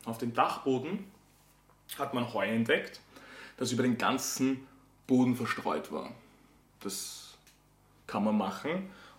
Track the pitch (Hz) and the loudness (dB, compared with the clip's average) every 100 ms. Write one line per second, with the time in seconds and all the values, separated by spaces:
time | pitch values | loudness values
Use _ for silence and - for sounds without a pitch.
0 | 117 117 120 117 - - 135 127 151 214 | -8 -4 -2 2 0 0 0 0 0 -6
1 | - - _ _ _ _ _ _ - - | -8 -20 _ _ _ _ _ _ -12 -6
2 | 139 127 117 110 98 113 113 175 - - | -4 -2 -2 0 0 2 4 2 0 -12
3 | - - - - - - 127 123 123 113 | -20 -20 -20 -18 -14 -4 0 2 2 2
4 | 98 131 - - 131 135 - - _ _ | 2 0 -2 0 0 0 -6 -20 _ _
5 | - 127 127 117 113 - - 78 - 78 | 2 6 6 4 0 -2 -2 -2 -2 -6
6 | - - - - - _ _ - - - | -8 -14 -20 -20 -20 _ _ -12 -8 -8
7 | - - - - - _ _ _ _ _ | -8 -12 -16 -20 -20 _ _ _ _ _
8 | - 107 104 107 95 - 143 180 - - | -6 0 2 4 2 -2 -4 -4 -6 -14
9 | - | -20